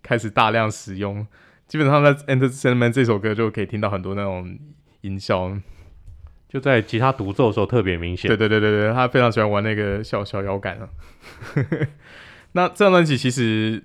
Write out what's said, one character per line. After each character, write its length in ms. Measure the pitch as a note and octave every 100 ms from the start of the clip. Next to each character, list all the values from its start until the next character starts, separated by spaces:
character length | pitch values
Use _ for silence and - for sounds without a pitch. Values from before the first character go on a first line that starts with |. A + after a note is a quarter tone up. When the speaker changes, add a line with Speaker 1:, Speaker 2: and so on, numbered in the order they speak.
Speaker 1:
开 140 | - A#2+
始 120 | A2
大 220 | A2+ A2
量 180 | A2+ A2
使 280 | G2+ - F#2+
用， 280 | G2+ G2+ G#2+ _ _ _ _
基 100 | D#3
本 100 | C#3+
上 140 | D3
在 100 | C#3+ C#3+ -
Enter 240 | C3 C3
Sandman 420 | C3 B2+ B2 A#2+
这 140 | A#2 A#2
首 120 | G#2
歌 160 | G#2+
就 160 | G#2+ A2+
可 120 | G#2
以 40 | G2
听 140 | G#2+
到 100 | G#2
很 120 | G2
多 120 | F#2
那 100 | G2
种 360 | G2+ F#2 F2+ - D3 D3 _ _
音 160 | G2 G2
效。 400 | - F#2+ F#2 G2 - - - - - - - - _
Speaker 2:
就 120 | C#3
在 220 | C#3 B2
吉 160 | A2 A2+
他 140 | B2+
独 200 | C3 G2
奏 140 | G2+ B2
的 80 |
时 60 | G#2
候 60 | G2
特 160 | B2
别 120 | F#2+ F2
明 220 | E2+ F2+
显。 100 | G2+
Speaker 1:
对， 80 | G#2+
对， 140 | A2
对， 100 | G#2+
对， 120 | G#2+
对， 200 | G#2 G#2+
他 160 | A#2+ B2
非 120 | C3+
常 120 | A#2+
喜 80 | A2+
欢 80 | G#2+
玩 160 | G2+
那 120 | G#2+ G#2+
个 280 | G#2 G2+
小， 220 | G#2+ A2 G2+
小 160 | G2+
摇 160 | G2 G2
杆 220 | G2 F#2+
啊。 100 | A2 - - - - - - - B2+
<laughs> 760 | D3+ C#3 - - - - - _
那 140 | F3+ F3+
这 180 | - G3+
张 60 |
专 140 | F3+ E3
辑 100 | C3
其 140 | B2+
实 540 | B2+ A2+ A2 A2 A2